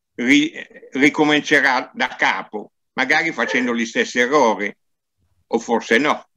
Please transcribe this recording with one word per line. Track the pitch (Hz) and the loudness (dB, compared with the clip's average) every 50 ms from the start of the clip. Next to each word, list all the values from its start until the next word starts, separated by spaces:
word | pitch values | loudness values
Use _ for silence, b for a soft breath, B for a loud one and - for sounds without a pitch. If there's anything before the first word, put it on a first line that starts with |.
| _ _ _ | _ _ _
ri-, | - 120 127 143 147 151 - - - - - - - - - | -4 0 2 4 4 2 0 -4 -10 -16 -18 -20 -20 -16 -8
ricomincerà | - 131 143 147 139 156 151 151 151 147 139 - 151 139 135 139 127 131 131 - - | -2 2 2 2 4 2 2 2 2 0 2 2 2 4 4 2 2 0 -2 -6 -6
da | 113 127 - | -6 -6 -6
capo, | - - 151 135 98 95 95 - - 104 104 - _ _ _ _ - | -4 -2 -2 0 -2 -2 -6 -10 -12 -14 -14 -16 _ _ _ _ -6
magari | 123 131 131 156 160 165 160 | -4 -2 0 0 0 0 -2
facendo | 147 117 120 120 131 127 127 120 117 | -2 -4 -2 -2 -2 -2 -2 -2 -2
gli | 117 113 | -2 -4
stessi | - - 127 110 - - 123 | -4 -2 -2 -2 -2 0 -2
errori, | 123 120 147 151 127 110 104 95 101 98 - _ _ _ _ _ _ _ _ _ _ _ _ _ _ | 0 2 2 2 2 2 0 -2 -4 -8 -10 _ _ _ _ _ _ _ _ _ _ _ _ _ _
o | - - 117 | -6 -6 -4
forse | - - 117 110 - - 117 | -2 -2 -4 -2 0 0 0
no, | 123 147 143 127 - - _ _ | 2 2 0 -2 -4 -8 _ _